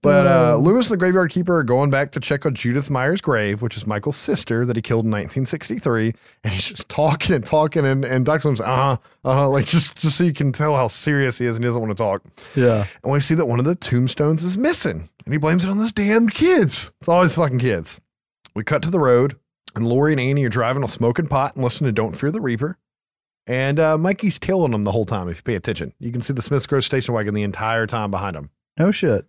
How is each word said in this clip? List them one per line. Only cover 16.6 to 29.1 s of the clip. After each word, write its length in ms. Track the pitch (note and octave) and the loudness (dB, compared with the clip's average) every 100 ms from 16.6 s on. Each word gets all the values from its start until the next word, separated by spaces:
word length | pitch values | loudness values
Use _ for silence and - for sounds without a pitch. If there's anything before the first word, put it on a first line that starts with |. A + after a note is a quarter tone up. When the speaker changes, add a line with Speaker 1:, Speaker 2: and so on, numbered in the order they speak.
| E3+ - - _ | 4 0 -8 _
Speaker 1:
It's 60 | - | 0
always 280 | E3+ F#3 D#3+ | 4 4 2
fucking 240 | D#3 B2+ | 0 2
kids. 420 | B2 F#2+ D#2 - _ _ _ _ _ - | 0 0 -4 -16 _ _ _ _ _ -8
We 80 | G#2+ | -2
cut 160 | D3+ | -2
to 100 | D#3 | 0
the 80 | F3+ | 2
road, 380 | C3+ B2 C#3 - _ _ - | 4 4 4 -2 _ _ -14
and 140 | - A#2 | -4 0
Lori 240 | B2 D3 | 2 2
and 80 | D3 | 2
Annie 240 | B2+ C#3 | 0 0
are 60 | C3 | 0
driving 320 | A#2 A#2 C3+ | 0 0 0
while 80 | A#2+ | -4
smoking 380 | - A#2 A#2+ D#3+ | 0 0 0 0
pot 280 | C#3 C#3 - | 0 0 -2
and 80 | |
listening 240 | B2 - C#3+ | -4 0 -2
to 60 | |
Don't 240 | G#2+ A2 - | 0 -2 -2
Fear 120 | C#3 | -4
the 100 | G3+ | -2
Reaper. 360 | D3 A#2 D3 - _ _ _ _ _ _ - | -4 -2 -4 -8 _ _ _ _ _ _ -6
And, 320 | B2+ C3+ D3 | -2 0 2
uh, 180 | D#3 D#3 | 2 2
Mikey's 400 | F3 G3 G#3 - | 0 0 -2 -2
tailing 340 | - F#3+ D#3 | -2 0 2
them 120 | G#2+ | 0
the 80 | G2+ | 0
whole 140 | G#2+ G#2 | 0 -2
time, 240 | G#2 F2+ | -4 -4
if 80 | E2+ | -8
you 60 | |
pay 120 | - G#2 | -4 -4
attention. 380 | G2+ G#2+ D#2+ - | -4 -6 -8 -10
You 140 | A#2 | -8
can 100 | A#2+ | -8
see 120 | A2 | -6
the 80 | C3+ | -6
Smith's 240 | - C#3+ - | -2 -4 0
Grove 160 | C#3 | -2
station 300 | - C3+ B2 | 0 -2 -2
wagon 200 | A#2 G#2 | -2 -2
the 80 | G#2 | -2
entire 440 | G2+ F#2+ A2 A2+ A2 | -4 -4 -2 -2 -2
time 240 | A#2 G#2 | -4 -4
behind 240 | F#2+ G2 D#2+ | -4 -6 -8
them. 140 | C#2+ _ _ - | -14 _ _ 0
Speaker 2:
Oh, 120 | F3 | 0
shit. 340 | G#3+ E3 | 2 0